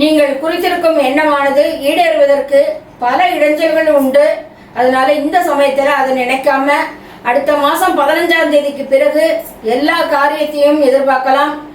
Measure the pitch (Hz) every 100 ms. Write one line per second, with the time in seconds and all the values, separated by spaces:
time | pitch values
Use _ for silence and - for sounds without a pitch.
0 | 302 311 277 277 320 349 359 349 330 320
1 | 262 285 311 285 277 269 320 320 269 330
2 | 339 311 277 277 269 277 302 311 - -
3 | 247 262 359 330 302 302 330 320 311 285
4 | 262 277 302 - - - - - 254 262
5 | 269 302 277 349 349 285 277 269 277 277
6 | 262 262 247 269 277 269 277 285 240 -
7 | - - 233 254 277 294 285 330 370 311
8 | 285 320 349 330 302 294 277 247 277 269
9 | 294 294 320 - - - 220 254 302 330
10 | 311 277 285 311 294 294 285 302 277 269
11 | 269 262 262 269 294 294 -